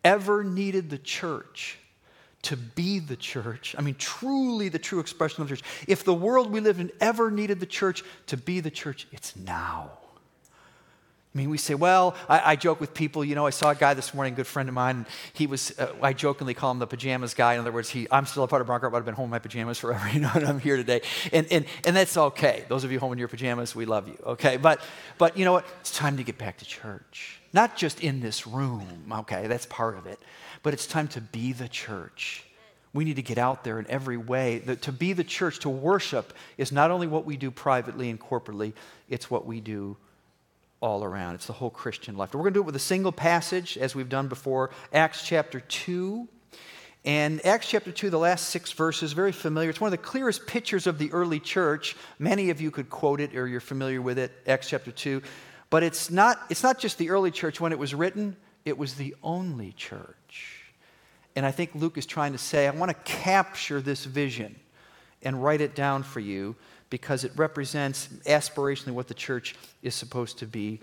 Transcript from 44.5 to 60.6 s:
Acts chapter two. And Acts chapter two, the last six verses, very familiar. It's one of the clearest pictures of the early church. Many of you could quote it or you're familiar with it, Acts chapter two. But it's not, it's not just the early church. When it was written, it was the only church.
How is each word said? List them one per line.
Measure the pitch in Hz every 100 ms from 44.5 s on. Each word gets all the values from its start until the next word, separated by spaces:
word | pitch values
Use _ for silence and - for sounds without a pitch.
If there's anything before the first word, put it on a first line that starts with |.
| 131 131 - -
Acts | 151 160 -
chapter | - 165 151 131
two. | - - - 180 185 220 240 _ _ - - - - _
And | - 147 151 156 180
Acts | 220 -
chapter | 214 180
two, | 170 202
the | 165
last | 170 175 -
six | 170 -
verses, | - 160 151 156
very | 147 196
familiar. | 185 160 156 160
It's | 160
one | 214
of |
the | 175
clearest | - 262 254 - -
pictures | 233 233 190 180
of | 151
the | 151
early | 170 175 151
church. | - 190 165 151 - - - -
Many | 151 202 185
of | 151
you | 156
could | 147 123
quote | - 147 143
it | 143 127
or | 127
you're | 123
familiar | - 135 131 131
with | 123 127
it, | 123 - -
Acts | 131 -
chapter | 143 127
two. | - 147 135 135 - - - _
But | 160
it's | 170 165 -
not, | 175 220 240 -
it's | -
not | 254 262
just | 220 -
the | 165
early | 196 185
church. | - 160 -
When | 165
it | 151
was | 139
written, | 143 175 196 208 185 _ _
it | 156 135
was | 139
the | 135 139 -
only | 160 175 185 127 98 -
church. | - 101 - - _ - - -